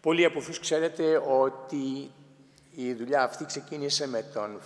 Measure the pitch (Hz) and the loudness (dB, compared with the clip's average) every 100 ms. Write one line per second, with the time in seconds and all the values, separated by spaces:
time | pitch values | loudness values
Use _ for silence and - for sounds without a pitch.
0 | 156 165 170 151 151 160 - 160 160 160 | 4 6 4 4 -6 -8 -2 0 0 0
1 | 160 156 139 131 135 139 - 147 135 135 | 2 2 4 4 4 0 -8 -4 -4 -6
2 | 135 - - - - - _ - 123 120 | -10 -18 -20 -20 -20 -20 _ -6 -4 -4
3 | 120 139 123 - 151 143 139 151 143 - | 0 2 2 -2 -8 -10 -8 -6 -2 -2
4 | 143 117 110 113 104 104 | -2 -4 -4 -6 -6 -8